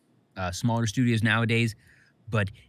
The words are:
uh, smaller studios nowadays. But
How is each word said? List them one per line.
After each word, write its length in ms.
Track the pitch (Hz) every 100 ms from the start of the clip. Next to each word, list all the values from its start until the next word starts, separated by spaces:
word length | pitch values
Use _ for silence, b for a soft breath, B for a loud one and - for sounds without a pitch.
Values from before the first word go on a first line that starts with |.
| _ _ _ -
uh, 140 | 90
smaller 360 | 90 120 117 113
studios 360 | 131 120 113
nowadays. 520 | 113 110 113 117 117 - b b b b -
But 220 | 107 101 b